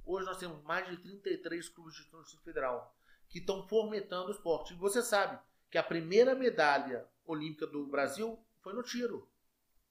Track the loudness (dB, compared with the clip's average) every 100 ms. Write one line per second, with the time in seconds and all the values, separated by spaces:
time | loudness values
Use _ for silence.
0 | -2 -4 -2 -6 -8 -10 -4 -2 -2 -10
1 | -12 -8 -4 -2 -2 -6 -8 -16 -18 -18
2 | -20 -20 -20 -20 -8 -2 0 -2 -6 _
3 | _ -20 -14 -10 -2 -2 2 2 4 -2
4 | -4 -6 -4 -4 0 0 0 -2 0 2
5 | 2 4 2 -2 -14 _ _ -2 0 -2
6 | 2 6 8 6 2 4 4 4 2 -6
7 | -8 _ -6 -6 -4 -6 -6 -6 -4 0
8 | 0 0 -6 -6 _ _ -12 -8 -6 -4
9 | -4 -6 -12 _ _ _ _ _ _